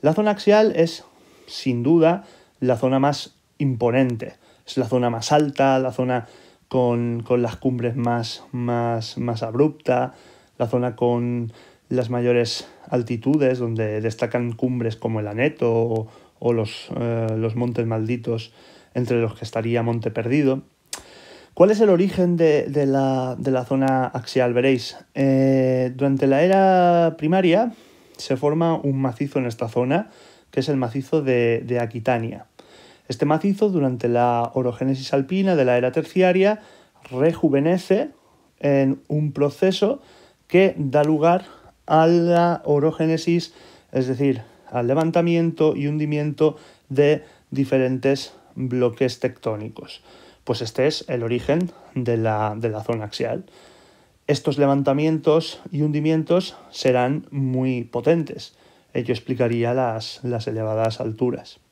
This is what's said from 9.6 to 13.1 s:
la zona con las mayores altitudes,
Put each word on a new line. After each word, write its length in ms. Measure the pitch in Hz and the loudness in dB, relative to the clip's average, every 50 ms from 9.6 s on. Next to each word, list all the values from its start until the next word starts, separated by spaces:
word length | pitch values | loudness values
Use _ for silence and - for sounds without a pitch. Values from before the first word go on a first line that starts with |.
| 143 156 143 - - - 127 123 127 131 - - - - - _ _ _ _ _ | 2 2 0 -4 -4 -2 0 0 -2 -4 -6 -16 -20 -20 -20 _ _ _ _ _
la 80 | 127 | -4
zona 300 | 117 131 123 120 123 113 | -2 -2 -2 -2 -2 -4
con 560 | - 123 120 120 120 120 120 120 120 120 117 113 - - - _ _ _ _ | -2 -2 0 0 0 -2 -2 -4 -4 -6 -8 -10 -16 -20 -20 _ _ _ _
las 220 | 127 127 123 113 | -4 -4 -2 -2
mayores 560 | 123 120 120 123 120 120 117 113 - - - - - - - - | -4 -2 0 2 2 2 0 0 -4 -10 -12 -14 -20 -20 -12 -4
altitudes, 720 | - 127 120 113 | -4 -4 -2 -2